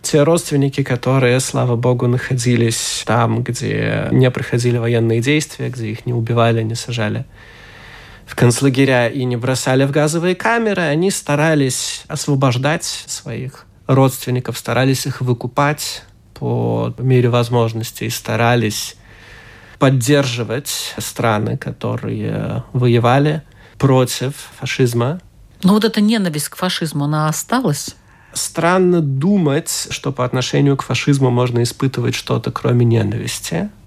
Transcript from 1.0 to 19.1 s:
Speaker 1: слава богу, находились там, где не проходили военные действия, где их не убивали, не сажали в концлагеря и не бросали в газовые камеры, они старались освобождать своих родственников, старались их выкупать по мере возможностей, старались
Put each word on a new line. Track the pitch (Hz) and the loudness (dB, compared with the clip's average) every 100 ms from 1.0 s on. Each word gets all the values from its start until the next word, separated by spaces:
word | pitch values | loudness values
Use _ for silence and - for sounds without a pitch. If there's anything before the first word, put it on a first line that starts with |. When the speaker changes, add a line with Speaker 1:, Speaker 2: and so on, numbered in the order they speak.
| - 135 123 127 | 2 2 4 2
Speaker 1:
слава | - 127 123 117 | 0 -2 0 0
богу, | 123 123 123 | 2 2 2
находились | 127 - 131 120 120 117 113 - - - | 0 -2 -2 2 2 2 0 -6 -8 -2
там, | 113 113 113 | 0 2 0
где | 127 117 107 107 110 107 104 | -4 -6 -4 -2 -2 -2 0
не | 127 127 | 4 4
проходили | 123 - 120 120 120 | 0 -4 -2 0 0
военные | 117 117 113 113 | 0 0 2 0
действия, | 117 151 156 - 120 | 2 0 -2 -8 -10
где | 123 110 | -8 -8
их | 110 - | -8 -6
не | |
убивали, | 120 113 117 117 113 | -4 -2 2 2 2
не | 110 | -2
сажали | 117 - 117 104 110 135 - - - - - - - - - - | -6 -6 -4 -4 -4 -8 -16 -20 -20 -20 -20 -20 -20 -20 -20 -14
в | - | 0
концлагеря | 120 117 139 127 135 127 117 | 2 4 2 4 4 4 2
и | 139 | -2
не | 127 120 | -4 -2
бросали | 127 127 - 131 | -2 -2 0 2
в | 139 | 2
газовые | 147 151 165 175 | 2 0 0 -2
камеры, | 185 220 233 220 190 | 0 0 0 0 0
они | 165 147 185 | 0 0 0
старались | 196 - 147 160 156 135 - - - - | -2 -2 0 2 2 0 -2 -6 -10 -10
освобождать | 151 - 139 135 123 139 165 | -8 -2 2 2 0 -2 -2
своих | - - - - - 113 127 - - _ - | -6 -10 -10 -12 -10 -10 -10 -14 -20 _ 0
родственников, | 127 135 - - 123 123 110 | 4 4 0 -4 -4 -4 -8
старались | - 117 135 131 139 | -4 0 0 0 -4
их | - | -4
выкупать | 127 120 127 - 143 151 - - - _ _ | -2 -2 -2 0 0 0 -8 -12 -18 _ _
по | - 123 120 117 113 113 117 | -8 -4 -2 0 -2 -4 -2
мере | 127 127 120 | 2 4 4
возможностей, | 120 117 123 113 113 113 - 113 | 2 2 2 0 -2 -8 -8 -8
старались | - - 110 117 120 110 104 - - - | -6 -4 0 2 4 2 -2 -10 -14 -20